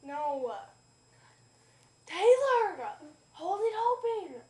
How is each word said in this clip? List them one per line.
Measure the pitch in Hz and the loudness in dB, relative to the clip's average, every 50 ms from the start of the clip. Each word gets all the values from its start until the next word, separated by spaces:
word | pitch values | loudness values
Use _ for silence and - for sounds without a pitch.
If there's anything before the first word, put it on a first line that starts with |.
| - | -14
No. | 277 285 294 302 294 285 269 254 233 220 196 - - - _ _ _ _ _ _ _ _ - _ - - _ - _ _ _ _ _ _ _ - _ _ _ _ | -8 -6 -4 -4 -2 -2 -2 -4 -6 -6 -8 -12 -16 -20 _ _ _ _ _ _ _ _ -20 _ -20 -20 _ -20 _ _ _ _ _ _ _ -20 _ _ _ _
Taylor, | - - 349 392 466 494 508 554 539 508 480 453 403 339 269 247 - - - 302 302 - _ _ _ | -12 -6 2 6 6 6 8 6 2 4 2 2 0 -2 -6 -10 -10 -10 -12 -18 -20 -20 _ _ _
hold | _ - 311 349 392 403 | _ -10 -6 -4 -2 0
it | 440 453 427 440 466 480 | -2 -2 -2 0 0 0
open. | 494 480 480 466 453 427 370 311 262 233 - | 0 0 -2 -4 -4 -4 -6 -10 -14 -16 -18